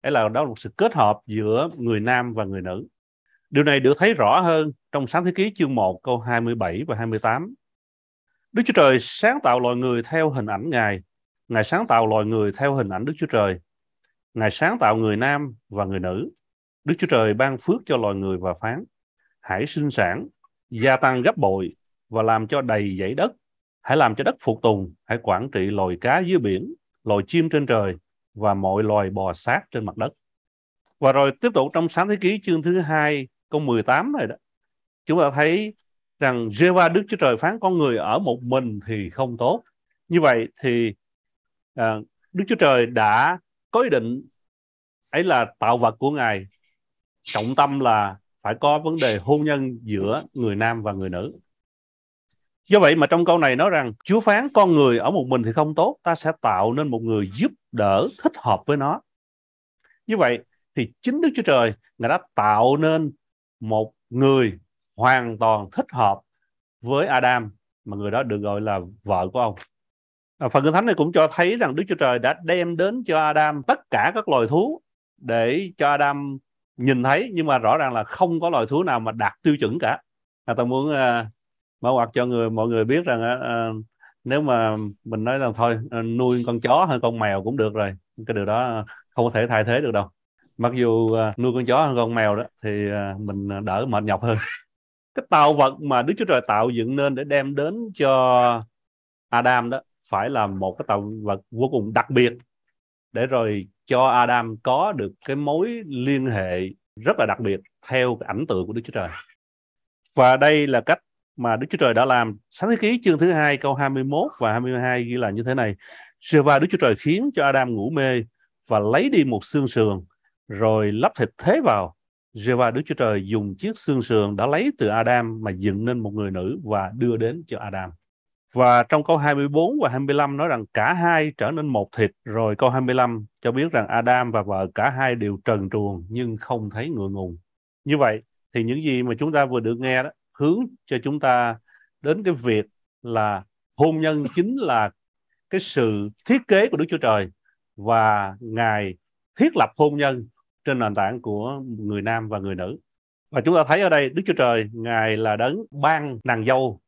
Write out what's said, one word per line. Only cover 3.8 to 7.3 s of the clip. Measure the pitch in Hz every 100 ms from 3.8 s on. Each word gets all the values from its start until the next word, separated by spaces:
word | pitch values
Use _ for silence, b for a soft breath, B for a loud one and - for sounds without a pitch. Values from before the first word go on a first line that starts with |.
| 131 147
thấy | 196
rõ | 180 107 143
hơn | 175 160 151 - _
trong | 143 127
Sáng | 165 180
Thế | 180
Ký | 208 196
chương | 147 123
một | 95 92
câu | 131 123
hai | 113 117
mươi | 117 120
bảy | 92 87 156
và | 110
hai | 113
mươi | 110
tám. | 113